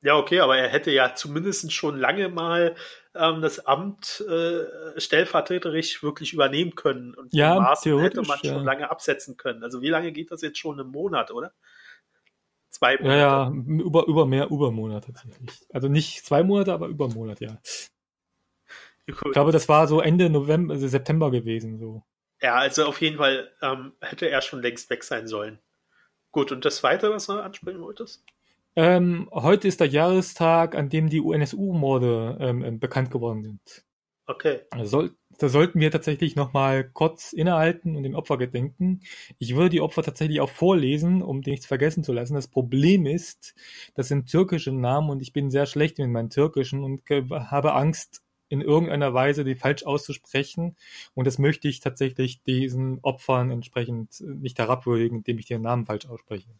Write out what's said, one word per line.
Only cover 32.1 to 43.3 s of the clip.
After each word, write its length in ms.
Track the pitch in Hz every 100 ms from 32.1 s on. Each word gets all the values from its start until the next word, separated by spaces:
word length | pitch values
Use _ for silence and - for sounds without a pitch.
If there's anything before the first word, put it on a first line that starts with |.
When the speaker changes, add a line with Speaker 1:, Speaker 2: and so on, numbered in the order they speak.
| 117 113 -
Speaker 2:
ähm, 240 | 131 123
ähm, 160 | 127 113
bekannt 320 | 127 - 127
geworden 320 | 127 117 110
sind. 420 | 107 104 _ - _ _ _ _ -
Speaker 1:
Okay. 340 | 131 156 131 -
Speaker 2:
Also 140 | 123
soll-, 320 | 107 135 175 _ _ _
da 100 | 143
sollten 320 | 135 180 175
wir 100 | 156
tatsächlich 460 | 156 - 147 165 147
noch 160 | 135
mal 320 | 139 135 135
kurz 480 | 131 - 160 160 -
innehalten 640 | - 165 165 165 170 170 151
und 80 |
den 100 | 135
Opfer 220 | 143 - 139
gedenken. 640 | 127 123 131 - 185 185 - - - -
Ich 180 | 117 123
würde 140 | 180
die 100 | 160
Opfer 220 | 156 -
tatsächlich 380 | 160 - 156 151
auch 100 | 135
vorlesen, 720 | - 175 190 131 147 170 185
um 180 | 180 135
die 80 | 135
nichts 160 | 139 -
vergessen 380 | 135 147 156
zu 80 | 143
lassen. 220 | 120 120
Das 120 | 143 131
Problem 600 | - 123 135 156 196 147
ist, 500 | 170 -